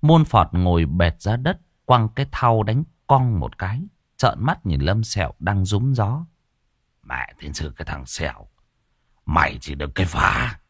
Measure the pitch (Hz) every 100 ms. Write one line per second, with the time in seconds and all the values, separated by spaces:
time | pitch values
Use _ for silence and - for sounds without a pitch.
0 | 147 160 156 113 85 87 90 87 82 80
1 | 87 - - 117 135 185 _ _ _ 123
2 | 110 113 139 - 123 113 107 113 156 _
3 | _ 135 127 104 64 - - 113 190 _
4 | _ _ 127 - 123 175 - 73 69 104
5 | 110 - 80 - 85 98 92 101 127 131
6 | 104 131 165 _ _ _ _ _ _ _
7 | - 65 65 - 76 73 78 - 78 76
8 | 65 - 78 62 52 _ _ _ _ _
9 | _ _ - 80 76 64 - 71 71 -
10 | 92 85 92 - 64 -